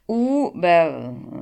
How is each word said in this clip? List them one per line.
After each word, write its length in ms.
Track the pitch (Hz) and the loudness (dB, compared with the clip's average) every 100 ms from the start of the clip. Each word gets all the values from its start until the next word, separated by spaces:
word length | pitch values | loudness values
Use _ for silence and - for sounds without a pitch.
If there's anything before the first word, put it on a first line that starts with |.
| - | -6
où, 460 | 226 247 277 262 | -2 0 0 -2
bah, 320 | - 175 170 160 | 0 4 4 4
euh, 240 | 127 120 123 - - | -2 -8 -12 -14 -14